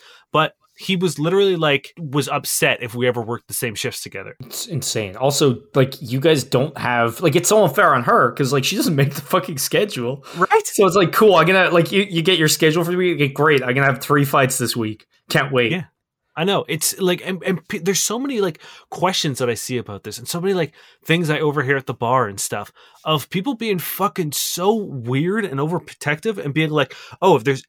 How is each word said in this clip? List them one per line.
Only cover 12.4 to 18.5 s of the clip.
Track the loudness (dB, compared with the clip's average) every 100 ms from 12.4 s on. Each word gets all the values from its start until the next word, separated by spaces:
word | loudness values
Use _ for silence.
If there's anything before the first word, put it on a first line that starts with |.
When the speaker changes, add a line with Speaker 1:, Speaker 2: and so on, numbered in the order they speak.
| 2
Speaker 2:
schedule | 4 2 2 0
for |
the | 0
week? | 0 0
Okay, | 0
great. | 2 4 4
I'm | 2 2
gonna | 2
have | 0
three | 0 2
fights | 4 2 2 0
this | -2
week. | -2 -4 -6 _ _ -2
Can't | -2 2
wait." | 2 2
Speaker 1:
Yeah. | 0 -6 _ _ _ _ -4
I | 0
know. | 0 -2
It's | -4 -4 0
like, | 0 0 -4
and, | -6
and | -4 -4 -4
p-, | -4
there's | -2 -2
so | -2 -4
many, | -4 -2
like, | -2